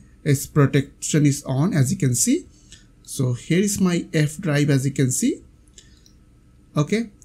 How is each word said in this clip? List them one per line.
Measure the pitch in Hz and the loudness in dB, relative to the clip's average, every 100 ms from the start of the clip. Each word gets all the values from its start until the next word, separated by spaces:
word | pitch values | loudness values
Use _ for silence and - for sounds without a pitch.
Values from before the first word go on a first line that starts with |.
| - - 139 | -20 -6 0
is | 139 - | 0 0
protection | 151 135 143 - - - 156 147 | 2 2 2 -2 -8 -2 2 2
is | 139 - | 0 -2
on, | 131 180 | -2 0
as | 160 131 | 2 0
you | 143 | 0
can | 135 | 0
see. | 123 240 320 - - - - - _ | 0 0 0 -4 -20 -20 -20 -20 _
So | - - 127 | -12 -4 -4
here | 123 - 165 | -4 -2 0
is | 208 - | 0 0
my | 185 170 - | 0 0 -2
F | 160 151 - | 0 -2 -2
drive, | 151 143 147 | -2 0 2
as | 135 139 | 0 0
you | |
can | 139 127 | 0 0
see. | - 262 349 - - _ - - - _ - _ _ _ - - 151 | 0 -2 -2 -8 -20 _ -20 -20 -20 _ -20 _ _ _ -20 -6 -4
Okay, | 147 208 226 - | -2 -2 -4 -12